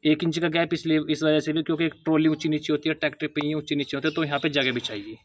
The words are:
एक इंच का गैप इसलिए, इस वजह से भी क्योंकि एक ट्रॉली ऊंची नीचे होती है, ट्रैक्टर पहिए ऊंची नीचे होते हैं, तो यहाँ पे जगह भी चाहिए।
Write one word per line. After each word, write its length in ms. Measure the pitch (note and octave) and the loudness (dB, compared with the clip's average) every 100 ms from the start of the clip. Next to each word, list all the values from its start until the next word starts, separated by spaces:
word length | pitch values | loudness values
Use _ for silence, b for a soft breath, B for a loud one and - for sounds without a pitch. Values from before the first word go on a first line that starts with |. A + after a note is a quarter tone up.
एक 200 | D#3 D3+ | 4 2
इंच 140 | E3+ D#3+ | 2 0
का 80 | E3+ | 0
गैप 240 | E3 E3 | 0 0
इसलिए, 260 | E3 E3 D#3 D3+ | -2 2 0 2
इस 120 | D3+ | 0
वजह 160 | D#3 D3+ | 2 2
से 140 | D3+ | 2
भी 80 | D#3 | -2
क्योंकि 220 | D#3 D#3 E3 | -2 0 -2
एक 80 | - | -2
ट्रॉली 340 | - D#3 D#3+ | 0 4 4
ऊंची 200 | D3+ D#3+ | 2 0
नीचे 220 | D3+ D3 | -2 0
होती 160 | D3 D#3+ | -2 0
है, 60 | D#3 | -2
ट्रैक्टर 320 | D3+ C#3 D3+ | -2 -2 -6
पहिए 240 | - D3 | -4 -2
ऊंची 220 | D#3 D3+ D3 | -4 -2 -4
नीचे 220 | C#3 C#3 | -2 -2
होते 100 | D#3 | -2
हैं, 80 | D#3 | 0
तो 80 | |
यहाँ 160 | D#3 C#3+ | -2 0
पे 100 | D#3+ | 0
जगह 220 | C#3+ C3 | 0 0
भी 80 | B2 | 0
चाहिए। 360 | - G#2+ G2+ A2+ | -4 -10 -10 -16